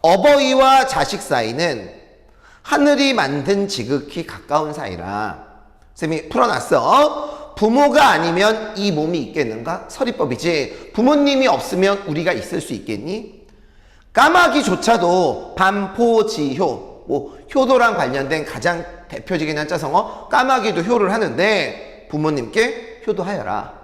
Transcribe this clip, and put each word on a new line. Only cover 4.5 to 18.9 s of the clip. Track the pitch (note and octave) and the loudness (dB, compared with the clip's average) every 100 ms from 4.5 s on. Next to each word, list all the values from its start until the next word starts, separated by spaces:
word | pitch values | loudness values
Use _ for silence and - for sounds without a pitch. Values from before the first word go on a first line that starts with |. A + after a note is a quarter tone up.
| D3 D3+ | -2 -2
사이라. | D3 A#2+ F2 F2+ G2+ G#2+ D2+ - - - _ _ - | -6 -8 -8 -8 -6 -6 -10 -18 -20 -20 _ _ -8
쌤이 | D#3 D#3+ - | -6 -6 -4
풀어놨어. | - A#3+ C3+ - D3 B2 C4+ D4 - - - - - | 0 0 0 2 2 4 4 4 0 -10 -12 -16 -2
부모가 | G#3+ B3 C#4+ D4 C4+ | 2 4 4 6 4
아니면 | D#3+ E3+ E3+ G#3 A3 - G3 | 4 0 2 2 0 -6 -4
이 | G3+ | -2
몸이 | D3+ D#3 E3+ | 0 -2 -4
있겠는가? | A#2+ D#3+ B2 A2 A#2+ F3+ - | -4 -4 -4 -4 -8 -8 -10
서리법이지. | - A#3+ A#3+ C#3+ B2 E3 D#3+ B2+ - - | -4 -4 -2 -4 -2 -2 -2 -4 -10 -8
부모님이 | - B3 D4 C#4+ C4+ C4 | 0 4 4 4 2 2
없으면 | C3 - F3 F#3+ G3 - | 0 -2 0 2 0 -4
우리가 | D3+ F3 | -2 -2
있을 | C3+ - E3+ | -2 -4 -8
수 | - | -6
있겠니? | A2 - G#2 C#3 G#3+ G#3 - - - - - - _ _ | -10 -8 -8 -6 -10 -10 -20 -20 -20 -20 -20 -20 _ _
까마귀조차도 | - C#4+ F4+ E4+ C#4 A#3+ F3+ - A#3 F3 F#3 D#3+ A2 - - | 2 4 6 4 2 0 0 2 2 4 2 2 -2 -8 0
반포지효, | F#3+ G3+ G3 - A#3 A3+ G#3+ - C#3+ C3 E3+ A2+ - - - | 0 0 -6 0 2 4 2 -2 -4 0 -2 -2 -12 -18 -4
뭐 | C3+ - - - | -4 -4 -18 -4
효도랑 | C4+ C4 C4 A#3 F#3 | 0 4 4 4 2
관련된 | C3 C3+ C#3 D#3 D3 | -2 -2 -2 -4 -6
가장 | B2+ C#3+ E3+ E3 | -4 -2 -2 -8